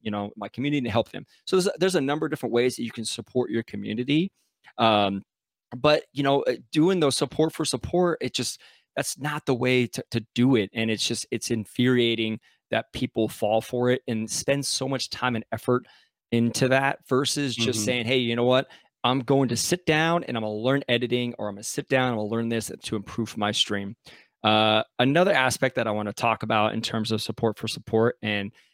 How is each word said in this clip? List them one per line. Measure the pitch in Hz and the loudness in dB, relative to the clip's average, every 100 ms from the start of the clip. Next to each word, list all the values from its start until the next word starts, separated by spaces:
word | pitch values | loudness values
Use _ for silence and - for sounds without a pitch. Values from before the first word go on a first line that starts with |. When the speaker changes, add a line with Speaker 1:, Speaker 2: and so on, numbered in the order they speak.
Speaker 1:
you | 110 | -6
know, | 104 101 107 | -6 -6 -8
my | 101 | -12
community | - 143 147 | -6 -2 -2
to | 120 | 0
help | 113 - | 0 -2
them. | 101 - _ - | -6 -16 _ 0
So | 185 | 2
there's | 180 | 2
a, | - | 2
there's | 185 175 | 2 2
a | |
number | 135 151 160 | 2 0 -2
of | |
different | 151 120 | -4 0
ways | 120 127 123 | 2 2 0
that | |
you | 117 | -6
can | 117 | -6
support | 110 - 104 123 123 | -8 -8 -4 -2 -2
your | 113 | -2
community. | - 101 101 110 127 147 196 - _ _ _ - | -4 -8 -6 -4 0 0 0 -4 _ _ _ 0
Um, | 113 107 98 98 - _ _ _ _ 127 | 4 4 2 0 -6 _ _ _ _ -2
but, | 147 151 - | 2 2 0
you | - | -2
know, | 139 139 | 2 2
uh, | 120 123 127 | 2 -2 -2
doing | 151 165 190 | 2 2 4
those | 147 - | 2 0
support | 139 - 156 | -2 0 -2
for | - | -2
support, | 156 127 - 175 175 165 | -4 -4 -2 0 0 0
it | 123 | -4
just, | - 120 - - _ _ | -4 -6 -8 -16 _ _
that's | - 143 - | -6 -6 -6
not | 147 151 - | -6 -4 -2
the | |
way | 123 127 127 120 | 0 2 2 2
to, | - - | -2 -6
to | 117 107 | -6 -4
do | - 123 120 | 2 4 4
it. | 95 | 2
And | 117 113 | -2 -2
it's | 107 - | -2 -2
just, | 117 - | -6 -4
it's | 117 - | -6 -4
infuriating | 117 104 - 127 123 117 113 110 110 - _ _ | -4 -4 0 2 4 2 0 -2 -4 -10 _ _
that | 113 - | -4 -4
people | - 127 - 113 | -6 -4 -2 -2
fall | - 104 113 | -2 0 0
for | - 123 123 | 0 0 2
it | 127 - | 0 -2
and | 110 110 | -6 -4
spend | - - 139 | -4 -2 -2
so | 139 - 135 | -2 -4 -4
much | 135 - | -4 -6
time | - 127 113 | -4 -2 -2
and | - | -4
effort | 113 - 123 - - _ _ _ | -4 0 0 0 -14 _ _ _
into | 117 117 - 131 | 2 2 2 2
that | 135 139 - - | 2 2 -2 -2
versus | 135 139 147 143 | 0 0 -2 -4
just | 117 113 113 | -2 -2 -2
Speaker 2:
Mm-hmm. | |
Speaker 1:
saying, | 107 123 117 | -2 -2 0
"Hey, | 131 | 0
you | 117 117 | 2 2
know | |
what? | 123 127 143 - _ _ | 4 2 0 -8 _ _
I'm | 123 135 | 0 0
going | 120 139 131 | 2 2 2
to | 120 | 0
sit | - 175 - | -2 -2 0
down | 156 165 170 | 2 2 0
and | - 120 | -2 -4
I'm | |
gonna | 107 | -4
learn | 107 123 139 - | -2 0 0 0
editing, | 120 120 123 120 120 | 0 0 0 -2 -4
or | 104 | -8
I'm | 101 | -8
gonna | |
sit | 113 - - | -8 -8 0
down | 131 | 2
and | 127 | 2
I'm | 117 | 0
gonna | 104 | -2
learn | 113 117 | -2 -2
this | 117 - - | -2 -4 -10
to | - 110 | -6 -6
improve | 98 - 110 - | -6 -6 -6 -2
my | 104 | -2
stream." | 107 - 101 98 110 - - _ _ | 0 0 -2 -6 -12 -18 -20 _ _
Uh, | 110 107 110 110 - - | 2 4 4 2 0 0
another | 127 151 185 | 2 4 4
aspect | 139 131 - 131 | 4 2 2 -2
that | - 110 | 0 -2
I | |
wanna | 107 104 | -2 -4
talk | - 117 110 | -2 0 0
about | 110 107 107 | 0 2 2
in | 110 | 0
terms | - 113 110 | -4 -4 -2
of | 107 | -2
support | - - 113 - | -4 -2 -2 -2
for | 113 | -6
support, | - - 110 117 - | -8 -2 2 2 0
and, | 107 104 101 - _ | -4 -4 -4 -10 _